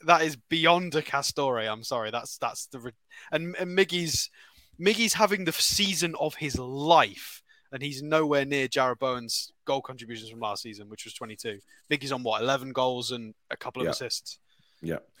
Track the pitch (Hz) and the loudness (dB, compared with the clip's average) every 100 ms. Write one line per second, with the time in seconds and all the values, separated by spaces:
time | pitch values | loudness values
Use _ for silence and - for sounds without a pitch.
0 | 160 165 160 131 - 165 160 175 175 151 | 4 6 6 -2 -2 4 6 6 4 -2
1 | - 143 - - 139 120 110 107 113 123 | 0 -2 -2 0 0 0 -2 -4 -4 -4
2 | 107 117 123 - 123 113 - 131 117 - | -2 -4 -6 -6 -6 -6 -12 -12 -12 -14
3 | _ - - 156 170 180 185 180 196 175 | _ -20 -6 -4 -4 -6 -2 2 2 2
4 | 165 127 - - - - _ - 185 220 | 0 -2 -4 -8 -20 -20 _ 0 2 4
5 | 220 - 208 202 170 - - - 202 165 | 2 4 4 4 0 0 2 2 2 2
6 | 170 156 156 - 151 123 127 135 151 165 | -2 0 -2 -2 -4 -4 -4 -2 8 8
7 | 110 92 - - _ _ _ 131 143 135 | 8 0 -16 -18 _ _ _ -8 -8 -6
8 | 147 156 151 143 139 143 127 139 127 120 | 2 2 4 2 2 0 0 2 2 2
9 | 131 123 117 - - _ - 139 139 127 | -2 -2 -4 -6 -6 _ -2 -2 -2 -14
10 | 113 113 110 113 107 98 117 104 104 110 | -12 -12 -12 -6 -6 -4 -8 -14 -16 -16
11 | 113 - 113 107 117 101 _ - - 147 | -16 -12 -12 -10 -8 -10 _ -16 -2 -2
12 | 135 131 120 107 123 123 131 131 127 123 | 0 -2 0 0 2 0 -2 0 0 0
13 | 117 123 110 - - - 127 127 - - | -4 -6 -10 -16 -12 -10 -8 -4 -2 -2
14 | 120 - - - _ _ _ _ 82 80 | -4 -8 -10 -18 _ _ _ _ -6 -6
15 | - _ | -8 _